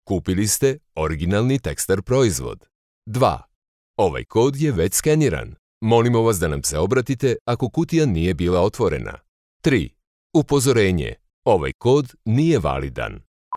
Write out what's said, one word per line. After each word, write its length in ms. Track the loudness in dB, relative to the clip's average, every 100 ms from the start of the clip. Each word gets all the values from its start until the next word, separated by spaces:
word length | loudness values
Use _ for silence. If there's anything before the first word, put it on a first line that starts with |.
| -6
Kupili 400 | -4 -2 -2 -2
ste 320 | 0 0 -2 _
originalni 640 | -6 -4 -2 -2 0 0 -2
Tekstar 440 | -4 -6 -2 -2
proizvod. 640 | 0 0 2 0 -8 -14 _ _ _ _ -10
Dva. 360 | 0 0 0 -10 _ _ _ _ -2
Ovaj 280 | -2 -2
kod 320 | -2 2 2 2
je 160 | -2
već 220 | 0 0
skeniran. 600 | 0 0 2 2 -2 -6 -16 _ _
Molimo 420 | 2 4 4 4
vas 160 | 2 2
da 100 | -2
nam 140 | -2
se 160 | -4 -2
obratite 580 | 0 0 0 -2 -2 -2
ako 240 | -4 -4 -2
kutija 380 | -2 0 0 0
nije 280 | 0 0
bila 260 | 0 0 2
otvorena. 580 | 0 0 -2 -2 -8 -14 _ _ _ _
Tri. 280 | 0 0 -2 -10 _ _ _
Upozorenje. 840 | -2 2 2 4 4 2 2 -4 -10 _ _
Ovaj 280 | 0 0 0 -2
kod 360 | 0 2 0 _
nije 340 | -2 2 2 2
validan. 640 | 0 -4 -6 -8 -10 -12 -20 _ _